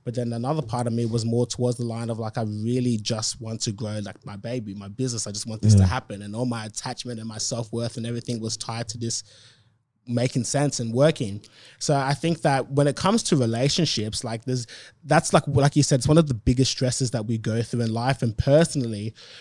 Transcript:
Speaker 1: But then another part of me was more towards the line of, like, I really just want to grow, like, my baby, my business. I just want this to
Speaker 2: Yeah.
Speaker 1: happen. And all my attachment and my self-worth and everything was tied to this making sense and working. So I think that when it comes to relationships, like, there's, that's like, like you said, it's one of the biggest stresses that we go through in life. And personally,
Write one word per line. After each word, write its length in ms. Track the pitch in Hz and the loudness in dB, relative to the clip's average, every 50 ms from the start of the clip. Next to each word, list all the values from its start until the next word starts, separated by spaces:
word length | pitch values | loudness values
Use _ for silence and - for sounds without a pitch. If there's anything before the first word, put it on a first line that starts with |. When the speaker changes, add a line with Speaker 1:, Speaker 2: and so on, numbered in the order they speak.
| - | -10
Speaker 1:
But 100 | 127 117 | -6 -4
then 180 | 123 120 117 | -4 -4 -2
another 300 | 117 117 120 127 160 156 | -4 -4 -2 -2 -2 -2
part 240 | 147 113 123 123 123 | -4 -4 -4 -2 -2
of 80 | 120 113 | 0 0
me 100 | 117 117 | 0 0
was 220 | 113 113 117 107 | 0 0 0 0
more 200 | 117 117 120 123 | 0 0 0 0
towards 300 | 117 - - 120 123 120 | 0 -2 -2 -2 -2 0
the 80 | 117 123 | -2 -4
line 240 | 117 113 113 117 117 | -6 -6 -6 -6 -6
of, 100 | 117 107 | -4 -6
like, 200 | 113 110 - 127 | -6 -6 -4 -4
I 60 | 113 | -4
really 520 | 107 104 107 107 117 123 127 123 123 120 | -4 -4 -4 -2 -2 0 0 0 0 0
just 460 | 107 104 - 120 110 107 - - - | 0 -2 -4 -4 -4 -4 -6 -6 -8
want 180 | 113 113 110 107 | -8 -10 -8 -6
to 100 | - 120 | -4 -4
grow, 260 | 101 98 117 107 107 107 | -4 -4 -6 -6 -6 -6
like, 220 | 101 101 92 - - | -8 -10 -12 -14 -14
my 120 | - 101 | -14 -14
baby, 360 | 101 101 117 123 127 107 104 | -12 -8 -8 -6 -6 -6 -8
my 160 | 95 101 101 101 | -10 -12 -12 -10
business. 380 | 104 - 131 131 120 110 - | -6 -4 -4 -4 -4 -4 -6
I 60 | 107 | -6
just 140 | 101 104 - | -8 -8 -8
want 140 | 117 110 107 | -8 -4 2
this 140 | - 107 107 | 6 8 8
to 60 | 98 | 8
Speaker 2:
Yeah. 60 | 95 | 8
Speaker 1:
happen. 360 | 90 123 127 - - 104 98 | 6 4 0 -4 -6 -10 -12
And 120 | 101 101 104 | -10 -8 -6
all 120 | 113 127 | -4 -4
my 180 | 123 117 113 110 | -2 -4 -4 -8
attachment 560 | 110 - - - 131 123 - - 123 120 110 | -10 -10 -10 -8 -8 -8 -8 -10 -10 -10 -10
and 80 | 110 113 | -10 -10
my 100 | 110 110 | -8 -6
self-worth 600 | - - 127 117 113 107 - 117 117 117 - 120 | -6 -4 -4 -6 -6 -6 -4 -4 -4 -4 -4 -6
and 80 | 113 | -6
everything 340 | 117 120 117 - - 120 110 | -6 -6 -6 -4 -4 -4 -4
was 160 | 110 117 113 | -4 -4 -6
tied 320 | - - - 113 113 120 - | -6 -6 -6 -6 -6 -6 -8
to 80 | - | -8
this 260 | 123 113 113 - - - - - - - - - _ _ _ _ _ _ _ _ _ _ | -6 -4 -4 -4 -6 -8 -12 -18 -20 -20 -20 -20 _ _ _ _ _ _ _ _ _ _
making 380 | - 120 120 120 131 - 135 113 | -2 0 2 2 2 0 0 -2
sense 360 | - - 139 147 143 - - | 0 0 0 0 0 0 -2
and 120 | 120 113 | -4 0
working. 480 | 113 123 143 160 160 - 131 101 98 104 - - - - - - - - | 2 4 4 4 4 2 -2 -6 -6 -8 -12 -16 -20 -20 -20 -20 -12 -4
So 180 | - - 147 | -2 0 2
I 160 | 139 135 135 | 2 2 0
think 300 | 139 - - 165 170 160 | 0 0 0 0 0 2
that 280 | - 156 135 135 120 - | 2 2 2 2 0 0
when 160 | 139 143 143 | 2 2 4
it 80 | 143 135 | 4 2
comes 280 | - - 185 220 233 | 2 2 2 2 2
to 140 | - - - | 2 2 2
relationships, 840 | 143 123 113 113 117 131 135 - - 160 - - - 107 110 107 - | 2 2 2 2 0 0 0 2 2 0 0 0 -2 -4 -4 -6 -6
like, 220 | - 117 113 113 - | -6 -6 -8 -6 -4
there's, 220 | 127 127 123 117 - - - - - - _ | -4 -4 -4 -4 -8 -14 -18 -20 -20 -20 _
that's 300 | - 139 - 165 - - | 0 2 4 4 4 4
like, 120 | - 160 - | 4 4 4
like 300 | 147 143 143 135 143 - | 4 4 4 4 4 4
you 60 | 147 | 4
said, 180 | 139 - 151 123 | 4 4 4 2
it's 60 | 117 | 4
one 120 | 143 151 165 | 6 6 6
of 100 | 165 143 | 6 4
the 60 | 113 | 0
biggest 360 | 104 - - 127 123 131 - | 0 0 2 2 4 2 2
stresses 420 | - - 135 127 117 - 135 113 | 0 0 0 -2 0 0 -2 -2
that 120 | - 120 107 | -2 -4 -2
we 140 | 110 117 113 | -2 -2 -2
go 240 | 107 117 110 117 | -2 0 0 0
through 180 | 113 - - 117 | -2 -2 -2 -2
in 100 | 117 113 | 0 0
life. 300 | 110 117 120 131 135 - | -2 0 0 0 0 0
And 160 | - 117 107 | 0 -2 -2
personally, 800 | - - 139 139 156 170 - - 147 123 117 110 101 104 110 - - - - - - | 0 4 6 6 6 6 4 2 -2 -2 -2 -4 -6 -6 -8 -8 -12 -16 -20 -20 -20